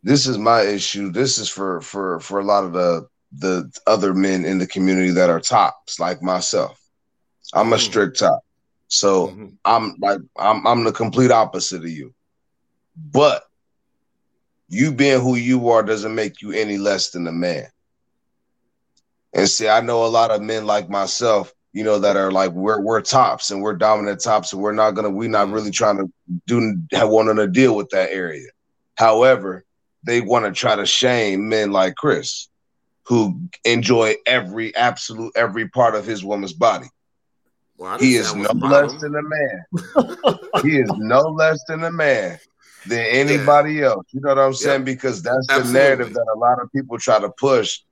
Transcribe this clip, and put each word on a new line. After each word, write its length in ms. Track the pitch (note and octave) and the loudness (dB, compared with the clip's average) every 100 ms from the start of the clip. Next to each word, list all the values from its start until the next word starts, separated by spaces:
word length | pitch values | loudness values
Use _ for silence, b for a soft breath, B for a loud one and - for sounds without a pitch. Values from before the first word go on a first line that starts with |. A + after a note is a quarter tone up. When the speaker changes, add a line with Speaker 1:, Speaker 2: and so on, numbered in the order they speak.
Speaker 1:
This 220 | F2+ C#3 B2+ | 2 0 2
is 100 | A2 | 0
my 240 | A2 A#2 | 2 4
issue. 480 | G2+ G2+ - G2 G2 | 2 0 -4 -6 -6
This 280 | F2+ C3 - | -2 -2 -2
is 100 | G2 | -6
for, 320 | - G2 F2 | -8 -6 -6
for, 400 | - G2 F#2+ E2+ | -10 -8 -6 -8
for 180 | - G2+ | -6 -4
a 60 | |
lot 180 | G2+ G2+ | 0 0
of 100 | F#2+ | 0
the, 360 | E2+ F2+ E2 D2 _ _ | -2 0 -2 -6 _ _
the 400 | C#2 F#2+ F2+ C#2 - - | -8 -4 -4 -6 -4 0
other 260 | G#2+ G2 | 2 2
men 300 | F#2 F#2+ F#2 | 0 0 0
in 140 | E2 F#2+ | -2 -2
the 80 | F2+ | -4
community 440 | F#2+ F#2+ F#2 F#2 | 0 2 2 2
that 200 | F2+ F2+ | 4 2
are 100 | E2 | 2
tops, 580 | - A2+ F2 - - - | 0 2 2 -2 -16 -6
like 240 | F2 E2+ | -6 -4
myself. 580 | F#2 F2+ - G#2 A#1 - _ _ _ _ _ _ - | -4 -2 -2 -2 -4 -8 _ _ _ _ _ _ -2
I'm 180 | - A2 | 0 2
a 40 | A2+ | 2
Speaker 2:
Mm. 40 | |
Speaker 1:
strict 380 | G#2 A2 G2+ - | 0 0 0 2
top. 200 | F#2+ D#2 _ _ _ _ _ | 0 0 _ _ _ _ _
So 400 | - G2+ F#2+ E2+ | 0 2 2 0
Speaker 2:
Mm-hmm. 180 | F2+ G#2 _ | -8 -20 _
Speaker 1:
I'm 320 | - A2+ G#2+ E2+ | 0 0 0 -4
like, 200 | G2+ G2 - - | -2 -4 -6 -4
I'm, 260 | G2+ A2 | 0 2
I'm 200 | A2+ A#2+ | 2 2
the 80 | A2+ | 0
complete 400 | - - B2 B2+ | -2 -2 2 4
opposite 500 | A#2 - F#2 - F2+ | 4 2 -2 -6 -8
of 80 | E2 | -10
you. 240 | D#2 B1+ _ _ _ _ _ _ _ _ E3 | -12 -14 _ _ _ _ _ _ _ _ -20
But 460 | D3+ C#3+ D3 - _ _ _ _ _ _ _ _ _ _ _ _ _ | -2 4 4 2 _ _ _ _ _ _ _ _ _ _ _ _ _
you 240 | F#2 D3+ | -2 -2
being 280 | B2+ C#3 C3 | 2 2 4
who 140 | B2 | 2
you 360 | B2 A#2+ B2+ A#2+ | 0 0 0 4
are 120 | A2+ | 2
doesn't 320 | G#2 A2 A2 | 2 -2 -4
make 260 | A2+ G#2 - | -4 -6 -8
you 120 | G2+ | -8
any 260 | G2 G#2 G2+ | -6 -4 -2
less 320 | G2+ F#2+ - | -2 -2 -4
than 160 | F2 E2+ | -6 -6
a 60 | |
man. 340 | E2 F2+ D#2 - _ _ _ _ _ _ _ _ _ _ _ _ _ _ _ _ | -4 -4 -4 -10 _ _ _ _ _ _ _ _ _ _ _ _ _ _ _ _
And 140 | - G2 | 0 0
see, 200 | - A2 | 0 2
I 120 | A2 | 2
know 240 | A#2+ A#2 | 2 0
a 40 | A2+ | 2
lot 220 | A2+ A2+ | 2 2
of 100 | G#2+ | 0
men 260 | G#2+ A2 G#2+ | -2 -4 -2
like 220 | G#2 F2 | -2 -2
myself, 640 | G2+ F#2+ - B2 G#2 F2+ _ _ | -4 -4 -2 0 0 -2 _ _
you 120 | G2+ | -6
know, 140 | G#2+ G#2 | 0 2
that 180 | G2+ G2 | 2 2
are 140 | F#2+ | 0
like, 200 | F#2+ F#2+ | 0 0
"We're, 280 | E2+ G2+ G#2+ | -2 -2 -2
we're 220 | G2+ A2+ | 0 -2
tops 480 | G2 C3+ A2+ F#2 - | 2 2 2 0 -6
and 100 | G2+ | -4
we're 120 | G#2 F#2 | -6 0
dominant 460 | G#2+ G#2+ G2+ F#2+ | 2 2 0 -4
tops, 300 | A#2 G#2+ F2 | 0 -2 -2
and 100 | F#2+ | -4
we're 100 | G#2 | -4
not 200 | G#2+ A2 | 2 2
gonna, 180 | G2+ G#2+ | 2 -4
we're 180 | G2 A#2 | -4 -2
not 200 | A2 G2+ | 0 0
Speaker 2:
Mm. 40 | |
Speaker 1:
really 180 | G#2+ G#2+ | -2 -4
trying 280 | F#2 A2 G2 | 0 0 0
to 120 | F#2 _ - F2 - | -4 _ -12 -10 -2
do, 320 | A#2 A2+ F#2+ D#2+ | 0 0 -4 -4
have, 160 | - G#2+ | 0 4
wanting 260 | A2 A2 G#2+ | 4 4 2
to 100 | G2+ | 0
deal 300 | F#2+ C3 G#2+ | 4 4 2
with 140 | G2 | -2
that 200 | G2 F#2 | -2 -2
area." 380 | F#2+ F2 D2+ B1+ _ _ _ _ | -4 -8 -10 -16 _ _ _ _
However, 680 | - A2+ A2 B2+ A#2+ F#2+ F#2 _ _ _ _ | 2 4 6 4 4 -2 -10 _ _ _ _
they 180 | - A#2+ | -2 -2
wanna 300 | G#2 A#2+ G#2+ | 2 0 0
try 220 | E2+ A#2+ G#2 | -2 0 0
to 100 | F#2+ | 0
shame 640 | - B2+ B2 G#2+ F#2+ G#2+ | 0 2 2 0 -2 -2
men 220 | A2 G#2 | -2 0
like 240 | G2 F#2+ - | 0 0 0
Chris, 520 | D3+ E2+ C2 - - _ _ _ _ _ | -2 -2 -4 -12 -16 _ _ _ _ _
who 360 | - A#2+ G#2 F2 F2 - | 0 0 2 -4 -10 -4
enjoy 500 | A2+ A#2 A2 A#2+ A2 A2 | 0 0 2 2 2 0
every, 500 | - B2+ F#2 G#2+ A2+ | 0 -2 -2 -8 -6
absolute, 580 | - A#2+ G#2+ - A2 A2+ A2 | 0 -2 -2 -12 -10 -6 -2
every 320 | A#2 G#2+ G2+ | -2 -2 -6
part 260 | B2+ A#2+ | 0 2
of 120 | G#2+ G#2 | 0 -6
his 180 | G#2 | -8
woman's 300 | F#2+ G2+ F#2+ | -6 -6 -6
body. 320 | D#2+ A2+ G#2 - _ _ _ _ _ _ _ _ _ | 0 0 0 -8 _ _ _ _ _ _ _ _ _
Speaker 2:
Well, 140 | F#2 | -10
I 60 | A2 | 0
didn't 80 | C3 | 2
Speaker 1:
He 60 | |
Speaker 2:
say 60 | A#2+ | 2
Speaker 1:
is 80 | G#2+ | 0
Speaker 2:
I 60 | G2+ | -2
was 100 | G2+ | -2
Speaker 1:
no 60 | - | -2
Speaker 2:
bottom. 280 | C3 C#3+ D3 | 4 4 4
Speaker 1:
less 120 | D3 | -4
than 120 | D3+ D3 | -8 -6
a 60 | |
man. 1160 | D3+ D#3 C#3 - - E3+ - D4+ - - C#4 - - | -6 -4 -4 -4 -8 -10 -2 0 0 -2 -2 -2 -6
Speaker 2:
<laughs> 120 | - | -2
Speaker 1:
He 160 | C#3 C#3+ | 0 2
is 120 | A2+ F#2 | 0 -2
no 240 | G#2+ B2+ | 2 2
less 420 | D#3+ D#3 D#3+ D#3 - | 2 2 0 0 -6
than 160 | D#3+ | -6
a 60 | E3 | -6
man 460 | E3+ D3+ A#2+ F#2 E2 _ _ b b G2 | -2 0 0 -2 -10 _ _ b b -6
than 140 | A#2 | -4
Speaker 2:
Yeah. 200 | A2+ B2 | 0 2
Speaker 1:
anybody 640 | C#3 D3+ C3+ D3 D3 D#3 | 2 2 4 4 4 0
else. 240 | C3+ G#2 - | 0 0 -6
You 100 | C3 | -6
know 80 | C#3 | 0
what 80 | C3+ | 2
I'm 160 | C3+ | 2
saying? 260 | C3 C#3+ C#3 | 2 0 0
Speaker 2:
Yep. 60 | C3 | -2
Speaker 1:
Because 360 | B2+ C3 G#2 | -4 -4 -4
that's 240 | E2+ C3 C3 | -2 -2 0
the 40 | |
Speaker 2:
Absolutely. 180 | C3+ B2 C3 | 0 2 4
Speaker 1:
narrative 340 | C#3 C3 A#2 | 4 4 -2
that 120 | A2 A2+ | -4 -4
a 40 | A2 | 0
lot 240 | A#2+ B2 | 2 2
of 100 | B2 | -2
people 240 | C#3 B2+ A2+ | -6 -6 -6
try 200 | - G#2+ | 0 2
to 100 | G2+ | 0
push. 520 | - C#3 B2+ G2 - _ | -2 2 2 0 -8 _